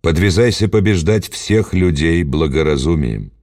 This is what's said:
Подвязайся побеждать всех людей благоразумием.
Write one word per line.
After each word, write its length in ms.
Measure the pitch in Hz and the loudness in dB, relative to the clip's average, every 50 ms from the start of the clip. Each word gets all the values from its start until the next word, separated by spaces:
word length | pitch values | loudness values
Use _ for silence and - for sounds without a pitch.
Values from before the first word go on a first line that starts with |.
Подвязайся 640 | _ 85 80 78 92 104 85 90 117 123 110 - 104 | _ 0 0 2 2 2 2 2 2 2 2 0 -2
побеждать 640 | 101 92 107 98 104 104 90 78 82 107 110 92 - | 0 0 2 2 2 2 2 2 0 0 0 -2 -4
всех 420 | - - - - 104 110 101 - - | -12 -14 -4 0 0 0 0 0 0
людей 520 | 92 90 90 82 71 76 82 82 85 87 | 0 0 2 2 0 0 0 0 0 0
благоразумием. 1040 | 71 65 78 80 76 69 78 78 76 76 69 64 80 85 78 73 60 55 52 50 50 - _ | -2 0 -2 0 0 0 0 0 0 0 0 0 0 0 0 -2 -4 -4 -6 -10 -12 -16 _